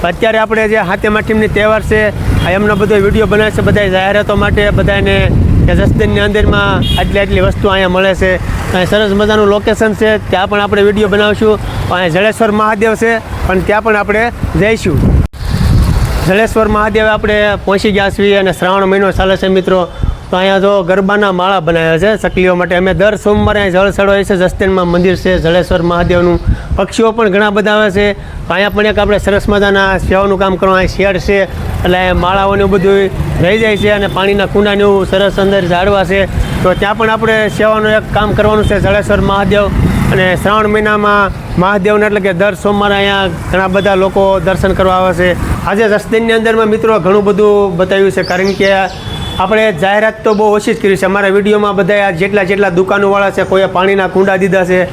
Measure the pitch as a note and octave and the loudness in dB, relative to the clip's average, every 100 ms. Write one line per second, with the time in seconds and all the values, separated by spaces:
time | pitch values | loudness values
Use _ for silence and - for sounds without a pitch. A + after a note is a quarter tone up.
0 | E3+ F3 A3+ A3 A3 A3 A3 A3 F3 G3 | -4 0 0 0 0 0 0 0 -2 -2
1 | G#3+ G#3+ G#3+ G#3+ G#3+ G3+ G#3+ A3 - G#3+ | -2 -2 -2 0 0 0 0 0 0 0
2 | G#3+ - - - D#3+ F#3+ G#3 G#3 G#3 G#3 | 0 -2 -2 0 0 0 0 0 2 2
3 | G3+ G#3+ G#3 G#3 G#3+ G3+ G#3 G#3 G3+ F#3 | 2 2 2 0 0 0 0 0 0 0
4 | F#3+ G#3 G#3 G3+ G3+ G#3 G#3 G3 F#3+ G3 | 0 0 0 0 0 0 0 0 0 0
5 | G3 G3 F#3+ F3 - - F3+ F3 G3 - | 0 0 2 2 2 2 2 2 2 0
6 | G#3 G3+ G3+ G#3 G3+ G3+ G3+ F#3+ - D#3+ | 0 0 0 0 2 2 0 0 0 -2
7 | F#3 G3+ G3 F#3+ F#3+ - G3+ F#3+ F#3 F#3 | 0 -2 0 0 0 0 0 0 0 0
8 | F#3+ E3+ F#3 F3+ - - - F#3 F3+ G#3 | 0 0 0 0 -2 -4 -2 -2 0 0
9 | G#3+ G3 G#3 G#3+ G#3 G#3 G3+ G#3 A3 F#3 | 0 0 0 2 2 0 0 0 0 0
10 | G#3+ G#3+ - F3+ G3 G#3 G3+ G#3 G3+ G#3 | 0 0 -2 -2 0 -2 0 2 2 2
11 | G#3 G3+ G#3 G3+ G#3+ G#3 - - - F3+ | 0 2 0 2 0 0 -4 -4 -4 -2
12 | F3+ E3 G#3+ - A3+ G#3+ G#3+ A3 A3+ G#3+ | 0 0 0 0 0 0 0 0 -2 0
13 | A3+ A3+ - - - F#3 E3+ G#3 A3 G#3 | 0 -2 -6 -6 -2 -2 0 0 0 -2
14 | G3+ G#3 A#3 - - D#3+ G3+ A3+ F3+ D3 | 0 -2 -2 -4 -4 0 0 0 0 0
15 | - - - - - - - - - - | 2 2 0 -4 -4 0 2 2 2 2
16 | - - D#3+ G3 A3 A3 G#3+ G#3+ G#3+ G#3+ | 0 0 0 0 0 0 0 0 0 0
17 | A3 G#3+ G#3+ G#3 G#3 G3 - F#3+ A3 G3 | 0 0 0 0 0 -2 -2 0 0 0
18 | G3 F#3+ G3+ G3+ F#3+ E3 F3+ G3 F#3+ G3 | -2 0 2 2 0 -2 0 0 2 2
19 | G3 F#3 F#3+ F#3+ F#3+ F#3+ F#3 F#3 E3+ - | 2 0 0 0 0 0 2 0 -2 -4
20 | - - - F#3 F#3+ G3 G3 G3+ F3 F#3+ | -4 -4 -6 -2 0 2 2 0 0 0
21 | F#3+ G#3 G#3 F3+ F#3 F#3+ D#3+ E3 E3 D#3+ | 2 0 0 0 0 0 0 0 0 2
22 | G3 G#3+ F#3 F#3 F#3 F3+ F3 F3+ F#3 E3+ | 0 0 -2 0 0 0 0 0 0 2
23 | G3+ G#3 G#3 G#3 G#3 G#3 G3+ F3 G3 F#3 | 0 2 0 0 0 0 0 2 0 0
24 | G3 G3 F#3 F#3+ F3+ - F#3+ F#3+ F3 F3 | 0 0 0 0 0 0 0 0 0 0
25 | F#3 F3 F#3+ F3+ D#3+ F3+ E3+ F3+ E3+ F3 | 0 0 0 0 2 0 0 0 0 0
26 | E3+ F3 F3 E3+ - - - - G3 - | 0 2 2 0 -2 -4 -4 -4 -2 0
27 | A3+ A3 A3 G3 G#3+ G3+ G#3 G#3 G#3+ F#3 | 0 0 0 0 0 0 0 0 0 0
28 | G#3 G3 - - - F3 G3+ G3 G#3+ G3+ | -2 -2 -10 -12 -6 -2 -2 0 0 0
29 | G3+ G3+ F#3+ G3 - G3+ G3+ G3 F#3+ F#3 | 0 0 0 0 0 0 2 2 2 0
30 | - F#3 G3+ F#3+ G3 F#3 F#3+ F#3 F3+ - | 0 0 2 0 0 0 2 2 0 0
31 | G3 F3+ F3 G3+ F#3+ - - - F3+ F3+ | -2 0 0 0 -2 -4 -6 -2 0 0
32 | F#3 F3 F3 G3 G3 G3+ G3 G3 F#3+ G3 | 0 0 0 0 0 0 0 2 2 2
33 | F#3+ - - - E3+ G#3+ A3 G3+ G#3 G#3 | 0 -4 -4 0 0 2 0 0 0 0
34 | G3 D3 G3 G3+ F#3 G3+ G#3 G3+ G3+ G3 | -2 -2 0 0 0 0 0 2 2 2
35 | F3+ F#3+ G3+ F#3+ G3 G3 F3+ F3 G3 G3+ | 0 0 0 2 0 0 0 0 2 0
36 | F3+ G3 F3+ - - - F3+ F3 G3+ G#3+ | 0 0 -2 -4 -4 -2 0 0 -2 0
37 | A3 A3 A3 A3 G#3+ - G#3+ A3 G#3+ G#3+ | 0 0 0 0 0 0 0 2 0 0
38 | - G3+ G#3 G3+ G#3 G#3+ G3+ G3+ F#3+ G3+ | 0 -2 0 0 2 2 2 0 0 0
39 | F3 G3+ F#3+ G3 G3 G#3 G3 - - - | 0 0 2 0 0 0 0 0 0 0
40 | - F#3+ F#3 F3 F#3+ G#3+ G#3+ G#3+ G#3+ G#3 | 0 0 0 0 0 0 0 0 0 0
41 | G#3 G3+ G3 - - E3+ F#3 G3+ F#3+ G#3 | 2 2 0 -4 -6 -2 0 0 0 2
42 | G#3 G#3 G3 E3+ G3+ F#3 G3+ G3+ G3+ G3+ | 0 0 -2 0 -2 0 -2 0 0 0
43 | G3+ G3 F#3+ D#3 - F3+ F#3+ F#3+ G3 F#3+ | 0 0 -2 -4 -4 -2 0 0 0 2
44 | F#3+ G3 G3 F#3+ F3+ F#3 F#3+ F#3 F#3+ F#3 | 0 0 0 0 0 0 0 0 0 2
45 | F#3 E3+ F3+ E3 - - - G3+ A3 G3+ | 0 0 0 0 -2 -4 -2 0 0 0
46 | - A3+ A3+ A3+ A3+ A3+ A3 A3 A3+ A3 | 0 -2 0 0 0 0 0 0 0 0
47 | E3+ G#3 G3+ G3 G#3 G3+ G3+ E3+ F#3 G3 | 2 2 2 2 2 2 0 0 0 2
48 | G3 F#3+ F3+ F3+ F#3+ F#3+ G3 F#3+ F#3 - | 0 0 -4 -2 -2 0 0 0 -2 -6
49 | - - - - F#3+ A3 A3 D#3+ F#3+ G#3 | -10 -10 -8 -4 0 2 0 0 -2 0
50 | A3 A3 A3+ G#3 G#3+ G#3 A3 A3 G3 F#3 | 0 -2 -2 0 2 0 0 -2 0 0
51 | G3 G3 G3 G3 G3+ G#3 G#3 G3 F#3 G#3 | 0 0 2 0 2 0 0 0 0 0
52 | G3 E3 G3 G3+ F#3 G3 G3+ F3 F#3+ G3+ | 0 -2 -2 0 0 0 0 0 0 0
53 | G3+ G3+ G3 G3 F3+ F#3+ F#3 F3 F#3+ G3 | 0 0 0 -2 0 0 0 0 0 0
54 | F#3 F#3+ G3 F#3+ F#3+ F#3+ F3+ F#3 F3 | 0 0 0 0 0 0 0 0 -2